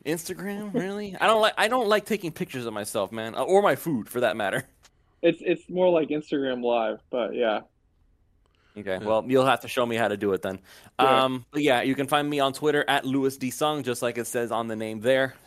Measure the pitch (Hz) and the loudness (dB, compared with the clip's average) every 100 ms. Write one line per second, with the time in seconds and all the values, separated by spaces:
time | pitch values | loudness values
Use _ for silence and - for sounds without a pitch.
0 | - 170 - 190 185 202 208 180 185 202 | -6 -4 -6 -10 -8 -8 -6 -4 -4 -6
1 | 208 180 180 220 214 - 208 254 214 214 | -8 0 4 4 4 2 0 2 2 2
2 | - 220 170 - - 131 117 107 104 113 | 2 -4 -4 -8 -8 -6 -6 -6 -4 -2
3 | 95 113 113 104 131 190 202 139 - 131 | -2 -4 -6 -4 4 6 6 2 0 -4
4 | 98 123 120 98 101 113 - _ _ _ | -4 0 0 2 -2 -2 -4 _ _ _
5 | _ _ 170 165 - 165 - 175 180 170 | _ _ 0 0 -2 -4 -4 0 2 2
6 | 139 147 151 147 135 127 120 117 110 110 | 0 -4 -4 -4 -2 -2 0 0 0 -4
7 | _ 127 113 123 117 104 - _ _ _ | _ -6 -4 -2 0 -2 -6 _ _ _
8 | _ _ _ _ _ _ _ 104 98 92 | _ _ _ _ _ _ _ -12 -6 -4
9 | 104 110 110 131 131 123 120 - 120 113 | 2 0 4 4 4 2 0 -2 0 0
10 | 110 104 101 92 98 95 - - - - | 0 0 0 -2 -2 -8 -12 -20 -12 0
11 | 131 131 131 131 117 151 147 123 127 135 | 4 4 2 -2 -6 0 2 4 2 -2
12 | 131 147 147 147 135 131 151 147 - 139 | 0 0 0 0 0 0 0 0 2 0
13 | 135 139 135 135 127 - 151 151 127 120 | 0 0 0 -2 -6 -2 -2 -2 -4 -2
14 | 123 117 117 127 120 110 117 110 110 110 | -2 -4 -4 -4 -2 -2 -4 -6 -6 -2
15 | 113 131 131 - | 2 2 0 -6